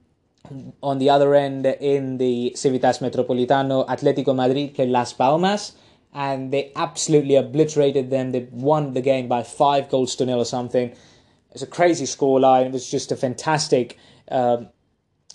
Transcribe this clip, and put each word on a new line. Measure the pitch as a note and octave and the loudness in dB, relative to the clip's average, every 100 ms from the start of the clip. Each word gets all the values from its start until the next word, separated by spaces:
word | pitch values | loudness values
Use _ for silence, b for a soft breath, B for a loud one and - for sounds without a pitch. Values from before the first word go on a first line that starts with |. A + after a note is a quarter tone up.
| _ _ _ _ - C3+ B2 - | _ _ _ _ -20 -18 -18 -8
On | C#3 C3+ | -4 0
the | C3+ | 4
other | C#3+ C#3+ | 4 6
end, | C#3+ C#3 C3+ C3 | 4 2 -2 -2
in | C3 C#3+ C#3+ C3 B2+ | -2 -2 -2 -2 -2
the | B2+ A#2+ A#2+ | 0 0 -4
Civitas | - C#3 B2+ B2+ - | -2 -2 2 0 0
Metropolitano, | B2 B2+ B2 B2 B2 C#3 C3+ C3+ C3 | -2 -2 -2 -2 2 0 2 -2 -2
Atletico | B2 C#3+ C#3 C#3 | 0 0 0 0
Madrid | C3 B2+ C3+ C#3 | 0 0 0 -4
played | - B2+ | -4 0
Las | B2 A#2+ | 0 -2
Palmas, | - C3 D#3+ F#3 G#3 - b b b _ | 0 2 2 0 -2 -8 b b b _
and | D3 C#3 C3 C3 | -8 -6 -6 -4
they | C#3 - E3+ | -4 -4 -6
absolutely | E3 - - D3+ C#3 C3+ | -6 -4 2 2 4 2
obliterated | B2 C#3+ D#3 D3 C#3+ C3+ B2+ | 2 0 2 2 2 0 -2
them. | C3 C3 | -4 -2
They | B2+ A#2+ | -4 -6
won | A#2+ C3+ D#3 C#3+ | -4 0 0 0
the | B2+ | -2
game | C3 C3 A#2+ | 0 0 0
by | A#2+ | -4
five | A#2 - C#3+ C#3+ C3 | -4 0 2 2 0
goals | C3+ B2+ - | -2 -2 -2
to | |
nil | B2+ B2 | -2 -2
or | A#2 | -2
something. | B2 B2 B2+ A#2+ b b b b b _ | -6 -4 -2 -2 b b b b b _
It's | - | -16
a | C3+ | -12
crazy | - F3 D#3 C3 | 0 2 2 -4
scoreline. | - C#3 C3 C3+ B2+ | -2 2 4 6 4
It | C3 | 2
was | C3 - | -4 -6
just | C#3 - | -6 -4
a | C3 | -4
fantastic, | B2+ A#2+ D#3+ D3+ - C#3+ A#2+ - b b - | -4 -4 -2 -2 2 0 0 -10 b b -6
um, | C3 B2 A#2+ G#2+ _ _ _ _ _ _ | -2 0 0 -4 _ _ _ _ _ _